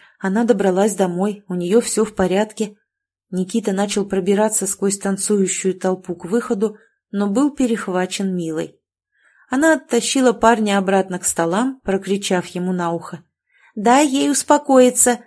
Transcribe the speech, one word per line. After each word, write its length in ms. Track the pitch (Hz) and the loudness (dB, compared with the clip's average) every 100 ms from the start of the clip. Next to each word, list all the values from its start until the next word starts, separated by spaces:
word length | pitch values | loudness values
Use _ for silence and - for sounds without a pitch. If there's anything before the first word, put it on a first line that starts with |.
| _ _ | _ _
она 240 | 190 202 233 | -4 -2 2
добралась 500 | 202 196 185 208 196 | 2 2 2 0 2
домой, 480 | 185 175 202 202 _ | -2 0 -4 -4 _
у 80 | 180 | -6
нее 260 | 175 220 | 0 0
все 240 | 233 - 214 | 2 -2 -2
в 80 | |
порядке. 640 | - 185 185 214 - 208 - _ _ _ _ _ | -2 0 0 -2 -4 -8 -8 _ _ _ _ _
Никита 420 | 185 185 233 208 | -6 -4 -4 -2
начал 320 | 190 202 202 202 | -2 -2 -2 -2
пробираться 600 | 196 180 202 214 - 190 | -2 0 0 0 0 -4
сквозь 300 | - 196 196 | -4 -4 -2
танцующую 800 | 196 196 - 208 190 - 190 185 | -4 -4 0 0 0 -2 -4 -2
толпу 380 | 185 185 - 170 | -2 -4 -6 -12
к 100 | 170 | -4
выходу, 520 | 233 233 214 214 208 _ _ _ | -4 -2 -2 -2 -6 _ _ _
но 160 | 202 202 | -4 0
был 240 | 202 285 | 2 0
перехвачен 840 | 277 254 226 - 185 185 - 190 180 | 0 -2 0 -2 -2 -2 -4 -4 -4
Милой. 440 | 160 156 156 _ _ _ _ _ _ _ _ | -4 -6 -8 _ _ _ _ _ _ _ _
Она 240 | 262 320 | 0 2
оттащила 600 | 311 - 240 226 269 254 | 2 0 -2 0 2 2
парня 440 | 220 220 233 208 196 | 4 4 4 2 0
обратно 420 | 190 196 190 180 | 2 0 0 -4
к 60 | - | -4
столам, 560 | - 165 190 254 262 | -2 0 0 -2 -4
прокричав 600 | - 190 196 202 202 185 175 | -4 -4 -2 -4 0 -2 -2
ему 240 | 180 180 | -6 -4
на 200 | 180 170 | -2 -4
ухо: 320 | 170 165 165 _ _ _ _ _ - | -6 -8 -16 _ _ _ _ _ -2
«Дай 320 | 208 262 302 | 4 4 4
ей 220 | 269 285 | 2 0
успокоиться, 920 | 269 - 294 294 262 254 247 247 233 | 0 2 2 6 6 6 6 0 0